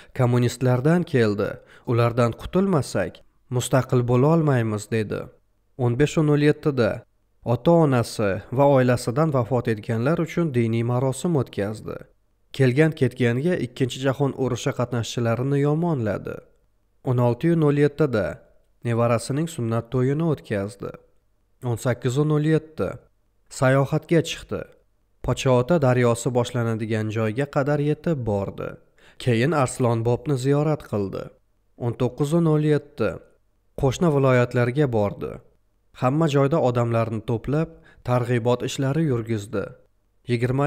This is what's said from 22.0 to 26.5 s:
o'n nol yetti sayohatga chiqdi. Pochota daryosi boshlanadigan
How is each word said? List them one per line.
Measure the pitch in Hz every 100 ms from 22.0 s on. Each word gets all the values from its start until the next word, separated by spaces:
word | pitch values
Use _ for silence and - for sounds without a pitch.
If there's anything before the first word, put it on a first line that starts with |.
| 131 127
o'n | 151
nol | 151 151
yetti | 156 151 - 92 - _ _ _ _ _ -
sayohatga | 131 135 135 156 - 165 160
chiqdi. | - - 98 - _ _ _ _ _
Pochota | - 127 135 123 123 175 135
daryosi | 127 120 117 139 123
boshlanadigan | 120